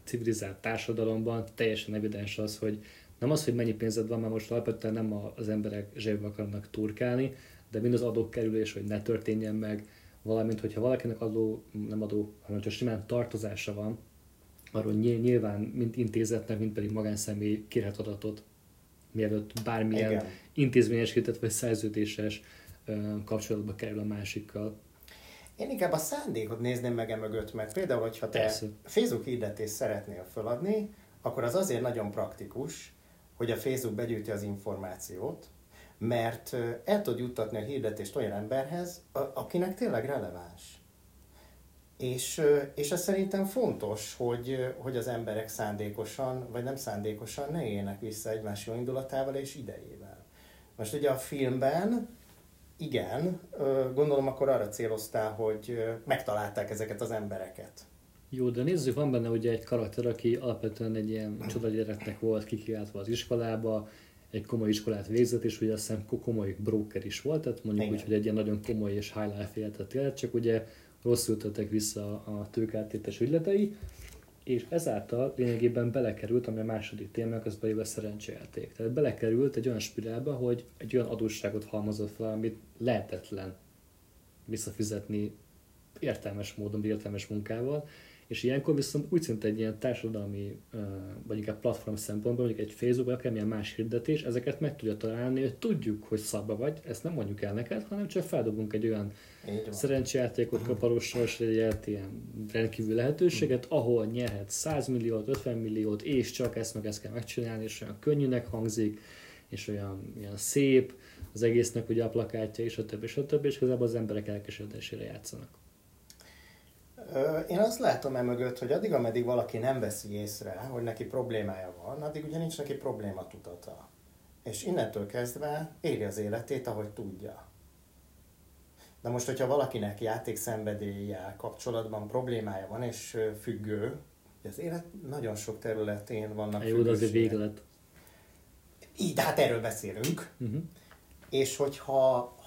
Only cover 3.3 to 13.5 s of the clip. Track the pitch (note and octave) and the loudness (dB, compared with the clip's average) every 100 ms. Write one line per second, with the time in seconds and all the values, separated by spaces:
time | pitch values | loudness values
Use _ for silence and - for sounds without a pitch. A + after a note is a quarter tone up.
3.3 | D3+ - A#2+ A#2 A2 A2+ G#2+ A2 A#2 A2+ | 4 4 2 2 2 0 0 0 0 0
4.3 | A2+ A2 A#2+ A#2 A2 A2 A2+ A2 G#2 G#2 | -2 0 0 0 -2 -2 0 0 -2 -6
5.3 | - G#2+ G#2+ G#2 G#2 G2+ - G#2+ G#2 G#2 | -6 -2 0 0 -4 -8 -4 0 0 -2
6.3 | G#2 G#2 G2+ G#2 - G#2+ G#2+ B2 B2 C3 | -4 -4 -4 -6 -2 -2 0 2 2 0
7.3 | - - - - A2 A#2+ A#2+ A#2+ A2+ A2 | -4 -18 -20 -6 0 4 4 4 2 2
8.3 | - A2+ A2 G#2+ G2 G2+ G#2 G#2+ A2 - | 2 2 2 0 -2 -2 -2 0 0 2
9.3 | A2 A2 G#2+ G#2+ G#2+ - - - - G#2+ | 0 0 -2 -2 -4 -6 -18 -20 -12 0
10.3 | A2 A#2 G#2+ G#2+ G#2+ A#2+ B2+ A#2+ A2 A2+ | 2 2 0 -2 2 2 2 0 -2 0
11.3 | A2 A2 A2 - G#2+ G#2+ G#2+ G#2 G#2 G#2+ | 2 2 0 -6 -6 -4 -2 0 0 0
12.3 | - - G#2 G#2+ G2+ B2 A2 G#2 B2 A#2+ | -6 -6 -2 -2 0 0 -2 0 0 0
13.3 | G#2+ G#2 | -2 -4